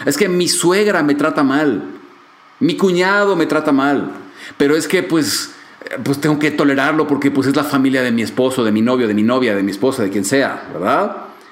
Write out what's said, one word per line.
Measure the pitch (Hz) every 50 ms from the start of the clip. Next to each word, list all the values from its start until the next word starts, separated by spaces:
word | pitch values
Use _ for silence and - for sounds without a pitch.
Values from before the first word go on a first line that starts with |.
| -
Es | - -
que | - 208 185
mi | 180 180 180 160
suegra | - - - 175 180 202 208 208 190 170
me | 151 147 143
trata | 143 151 156 151 160
mal, | 147 131 135 147 156 143 113 87 - - - - - - - - - - - - - - - -
mi | 127 170 151 -
cuñado | 196 190 175 175 180 190 202 208 202 202 190
me | 165 156
trata | 151 156 156 156 156
mal, | 143 135 135 143 143 117 - - - - - - - - - - -
pero | - 143 139 151
es | 165 151 -
que, | 190 180
pues, | - - 165 165 143 - - - - - - - - - - - -
eh, | - - -
pues | - 139 139 143
tengo | - 151 151 143
que | 151 147
tolerarlo | 147 147 151 143 139 135 135 151 151 156 151
porque, | 147 143 135 139 139
pues, | 135 135 127
es | 131 131
la | 147 -
familia | - 143 135 131 135 131 131
de | 127 123
mi | 117 117
esposo, | 110 - - - 127 131 127 127 117
de | 110
mi | 104 107
novio, | 110 123 127 127 120 107
de | 104
mi | 107
novia, | 107 117 123 131 127 113 104
de | 98
mi | 98 101
esposa, | 95 - - 135 127 123
de | 107 95
quien | 98 104 95
sea, | - 131 139 127 104 - - - -
¿verdad? | 82 78 90 107 139 165 202 214 - - - - - - - -